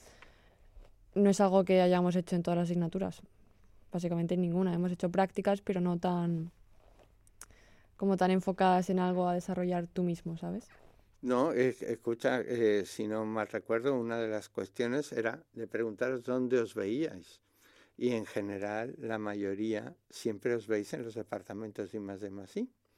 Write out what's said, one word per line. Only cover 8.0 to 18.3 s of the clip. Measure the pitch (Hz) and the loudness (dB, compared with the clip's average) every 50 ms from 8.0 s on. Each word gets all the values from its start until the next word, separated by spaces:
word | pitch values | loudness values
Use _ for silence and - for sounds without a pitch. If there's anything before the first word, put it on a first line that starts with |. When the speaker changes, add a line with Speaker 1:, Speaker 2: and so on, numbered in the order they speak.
| 196 196 190 180 | 0 0 2 4
Speaker 1:
tan | 185 180 | 4 4
enfocadas | 185 190 - 196 185 - 190 185 180 180 180 - | 4 4 2 0 0 4 4 6 6 4 4 2
en | 185 185 | 2 2
algo | 180 180 180 180 180 180 | 2 2 2 2 0 0
a | 175 | 0
desarrollar | 180 175 - 185 180 180 180 180 175 175 | -2 -2 -4 -4 -2 -2 0 0 -2 -2
tú | 175 - 185 180 | -4 -2 -2 0
mismo, | 175 170 - - 170 165 | 0 -2 -2 -4 -8 -8
¿sabes? | 165 170 170 180 220 - - - - - - - - _ _ _ _ | -6 -6 -8 -8 -8 -10 -12 -20 -20 -20 -20 -20 -20 _ _ _ _
Speaker 2:
No, | - - 123 123 139 165 - | -2 2 2 4 4 4 4
es-, | 123 127 131 113 - - | 4 2 2 2 -2 -6
escucha, | - 117 - - 120 117 117 - 131 127 123 - | -6 -6 -4 -2 -4 -2 0 0 0 0 0 -2
eh, | - 120 117 113 107 104 101 90 | -2 0 2 4 4 4 4 2
si | - - - 107 107 | -2 -6 -6 -4 -4
no | 107 110 110 | -2 -2 -2
mal | 107 110 110 104 - | -2 -2 -2 -4 -2
recuerdo, | - 104 - - 110 117 120 143 139 123 | -4 -6 -2 0 0 0 2 0 0 0
una | 117 117 117 117 | -2 -2 -2 -2
de | 113 110 | -2 -2
las | 107 104 - - | -4 -6 -6 -8
cuestiones | _ - 95 - - - 123 117 123 147 147 - - | _ -8 -8 -8 -4 -2 -2 0 0 -2 -4 -4 -4
era | 123 110 113 123 156 - _ _ | -2 -2 -2 -4 -6 -12 _ _
de | 113 113 | -12 -10
preguntaros | 95 - 110 117 113 107 - 123 127 131 123 120 | -6 -4 -4 -4 -4 -2 -2 -2 -2 -2 -4 -4
dónde | 131 127 127 127 120 127 123 | -2 -2 0 2 2 2 2
os | 113 98 - | 2 0 -2
veíais. | 107 98 98 113 139 165 - - 90 82 - - - _ _ _ _ _ _ _ - - _ _ | -4 -2 -2 -2 -2 -2 -4 -6 -10 -16 -18 -20 -20 _ _ _ _ _ _ _ -20 -20 _ _
Y | - - 123 123 | -2 -2 0 0
en | 110 104 | 0 -2
general, | - | -4